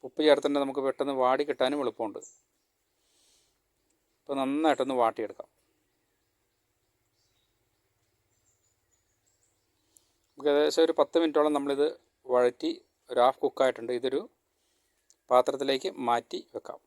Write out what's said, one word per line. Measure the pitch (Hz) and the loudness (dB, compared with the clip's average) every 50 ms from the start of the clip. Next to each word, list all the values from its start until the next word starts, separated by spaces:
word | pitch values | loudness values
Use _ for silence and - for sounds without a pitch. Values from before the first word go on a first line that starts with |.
| - | -18
ഉപ്പ് | 131 _ - 151 | -14 _ 0 4
ചേർത്തിട്ട് | 151 143 143 - 147 143 143 | 6 6 4 4 -2 -2 0
നമുക്ക് | 139 139 131 135 135 | -2 -2 -4 -4 -4
പെട്ടെന്ന് | 135 131 - 143 139 139 131 | -4 -4 -4 -4 -4 -2 0
വാടി | 127 127 131 139 147 | 2 2 2 0 0
കിട്ടാനും | 147 135 - 127 131 143 147 139 | -4 -2 -2 -2 -2 -2 -2 -4
എളുപ്പമുണ്ട്. | 120 110 - 117 107 90 - - - _ _ _ _ _ _ _ _ _ _ _ _ _ _ _ _ _ _ _ _ _ _ _ _ _ _ _ _ _ _ _ _ _ _ _ _ _ _ | -6 -6 -6 -8 -8 -8 -14 -18 -20 _ _ _ _ _ _ _ _ _ _ _ _ _ _ _ _ _ _ _ _ _ _ _ _ _ _ _ _ _ _ _ _ _ _ _ _ _ _
അപ്പോൾ | _ - 139 135 | _ -8 -6 -4
നന്നായിട്ടൊന്ന് | 135 131 139 147 160 156 143 - 135 131 135 123 | -4 -4 -2 0 0 0 2 0 -2 -2 0 2
വാട്ടിയെടുക്കാം. | 120 113 113 - 110 101 - - - _ _ _ _ _ _ _ _ _ _ _ _ _ _ _ _ _ _ _ _ _ _ _ _ _ _ _ _ _ _ _ _ _ _ _ _ _ _ _ _ _ _ _ _ _ _ _ _ _ _ _ _ _ _ _ _ _ _ _ _ _ _ _ _ _ _ _ _ _ _ _ _ _ _ _ _ _ _ _ _ _ _ _ _ _ _ _ _ _ _ - _ _ _ _ _ _ | 2 0 0 -2 -10 -10 -10 -16 -20 _ _ _ _ _ _ _ _ _ _ _ _ _ _ _ _ _ _ _ _ _ _ _ _ _ _ _ _ _ _ _ _ _ _ _ _ _ _ _ _ _ _ _ _ _ _ _ _ _ _ _ _ _ _ _ _ _ _ _ _ _ _ _ _ _ _ _ _ _ _ _ _ _ _ _ _ _ _ _ _ _ _ _ _ _ _ _ _ _ _ -20 _ _ _ _ _ _
നമുക്ക് | _ - - 147 143 | _ -4 0 2 2
ഏകദേശം | 147 151 151 - - 165 | 4 2 2 4 2 2
ഒരു | 160 160 | 2 4
പത്ത് | - 143 - - 165 | 0 0 2 2 0
മിനിറ്റോളം | 170 160 143 156 147 151 151 | 0 2 2 2 2 2 0
നമ്മളിത് | 143 139 143 143 139 147 156 - - _ _ _ _ _ 131 127 | -2 -2 -2 -2 0 -2 -2 -2 -8 _ _ _ _ _ 0 2
വഴറ്റി | 123 123 123 123 _ - 160 - - _ _ _ _ _ _ | 4 4 2 0 _ -6 -6 -6 -8 _ _ _ _ _ _
ഒരു | 127 120 120 | 2 4 4
ഹാഫ് | 131 131 _ - | 4 2 _ -4
കുക്കായിട്ടുണ്ട്. | 139 - - 135 131 123 - 117 117 123 120 | -4 0 0 0 0 0 -4 -6 -6 -6 -4
ഇതൊരു | 123 131 131 147 214 - _ _ _ _ _ _ _ _ _ _ _ _ _ _ _ _ _ _ _ _ | -4 -4 -4 -4 -8 -8 _ _ _ _ _ _ _ _ _ _ _ _ _ _ _ _ _ _ _ _
പാത്രത്തിലേക്ക് | 123 127 127 - 135 135 139 135 135 131 - 185 - - 131 117 | 2 2 2 2 -2 -4 -4 -2 -2 -2 -4 -8 -8 -6 -2 -2
മാറ്റി | 117 120 113 _ - - - _ - | -2 -2 -2 _ -12 -14 -14 _ -16
വെക്കാം. | 110 _ - - - _ | -14 _ -14 -18 -18 _